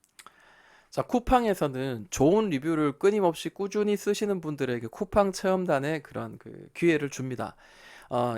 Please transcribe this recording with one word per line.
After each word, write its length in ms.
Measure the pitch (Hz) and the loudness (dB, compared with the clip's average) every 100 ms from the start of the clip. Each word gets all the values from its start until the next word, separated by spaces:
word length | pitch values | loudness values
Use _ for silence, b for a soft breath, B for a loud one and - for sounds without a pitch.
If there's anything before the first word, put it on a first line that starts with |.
| _ - B B B B B B B | _ -20 B B B B B B B
자, 120 | - | -6
쿠팡에서는 1040 | - 247 240 254 233 185 151 127 135 117 104 | -2 -2 2 2 4 0 -2 -2 -4 -6 -6
좋은 400 | - 139 208 214 | 2 4 6 2
리뷰를 500 | 139 156 156 151 139 | 0 0 0 0 2
끊임없이 500 | 196 208 185 160 165 | 2 4 2 0 -6
꾸준히 460 | - 196 208 208 208 | -6 -4 0 0 0
쓰시는 460 | - 208 208 196 | 0 -2 -2 -2
분들에게 460 | 156 143 131 120 113 | -4 -4 -2 -2 -6
쿠팡 440 | - 202 214 196 | -8 0 2 2
체험단에 680 | 185 190 190 175 143 139 156 | 0 0 0 2 0 0 -4
그런 360 | - 117 113 113 | -6 -10 -10 -12
그 320 | 117 98 98 | -16 -18 -18
기회를 360 | - 170 151 143 | 0 2 2 0
줍니다. 460 | - 131 120 110 - B B B B - | -6 -6 -6 -8 -10 B B B B -4
어, 260 | 120 120 | 0 0